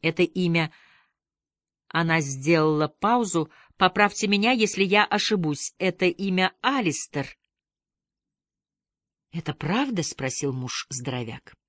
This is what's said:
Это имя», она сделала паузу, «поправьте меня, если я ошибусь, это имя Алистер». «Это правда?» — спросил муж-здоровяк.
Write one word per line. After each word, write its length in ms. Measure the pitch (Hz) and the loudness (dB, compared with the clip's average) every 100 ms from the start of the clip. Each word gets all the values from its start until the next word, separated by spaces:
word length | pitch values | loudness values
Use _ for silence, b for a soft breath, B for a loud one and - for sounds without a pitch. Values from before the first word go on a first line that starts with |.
Это 220 | 160 160 | -2 0
имя», 500 | 175 - 175 170 160 b b b b b _ _ _ _ _ _ _ | 0 2 0 2 0 b b b b b _ _ _ _ _ _ _
она 320 | 160 165 165 | -2 2 0
сделала 680 | 143 135 139 170 156 151 151 | 0 -4 2 4 4 2 -2
паузу, 640 | _ 202 240 214 170 156 b b _ | _ 0 2 2 -2 -2 b b _
«поправьте 500 | 185 208 208 - 208 | 0 4 0 2 0
меня, 240 | 202 220 | 2 2
если 320 | 254 214 - | 2 2 2
я 220 | 196 202 208 | 2 4 2
ошибусь, 680 | 208 - 214 160 147 - _ | 0 0 0 0 -4 -8 _
это 280 | 190 180 185 | -4 0 0
имя 480 | 175 196 185 185 _ | 0 -2 0 0 _
Алистер». 760 | 254 269 190 139 - 147 139 - _ _ _ _ _ _ _ _ _ _ _ _ _ _ _ _ _ _ _ | -2 0 0 -2 -6 -8 -8 -12 _ _ _ _ _ _ _ _ _ _ _ _ _ _ _ _ _ _ _
«Это 220 | 165 160 | -10 -8
правда?» — 500 | 143 143 214 277 214 | -8 -4 -2 -2 -2
спросил 480 | 151 - 131 - 143 | -4 -6 -8 -4 -4
муж-здоровяк. 1040 | 127 127 - - 131 123 127 117 123 - _ | -4 -6 -8 -10 -10 -8 -6 -8 -12 -16 _